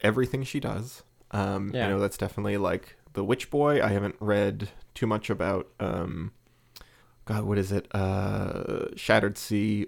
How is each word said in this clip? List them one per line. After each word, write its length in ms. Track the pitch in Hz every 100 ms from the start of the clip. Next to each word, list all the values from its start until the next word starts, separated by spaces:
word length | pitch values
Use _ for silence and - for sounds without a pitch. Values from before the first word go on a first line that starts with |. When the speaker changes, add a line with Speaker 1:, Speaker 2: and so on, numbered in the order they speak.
Speaker 1:
everything 420 | 104 110 123 135
she 160 | 131 147
does. 460 | 117 101 123 - - _ -
Um, 400 | 104 98 98 98
Speaker 2:
Yeah. 140 | 123 110
Speaker 1:
I 40 |
know 100 | 95
that's 160 | 101 -
definitely, 400 | 101 - 104 101
like, 400 | 95 90 - - -
The 100 | -
Witch 280 | 98 - -
Boy. 320 | 143 147 147
I 40 | 107
haven't 280 | 101 101 -
read 520 | 104 101 101 101 101 - -
too 120 | - 117
much 240 | 107 -
about, 380 | 107 87 98 - -
um, 540 | 98 90 87 82 95 - _ _ _ - - _ _ _ -
God, 180 | 107
what 140 | 104 101
is 120 | 95
it? 160 | 101 -
Uh, 920 | 101 95 95 98 101 98 - - - - -
Shattered 420 | - 110 107 98
Sea 480 | - 104 107 104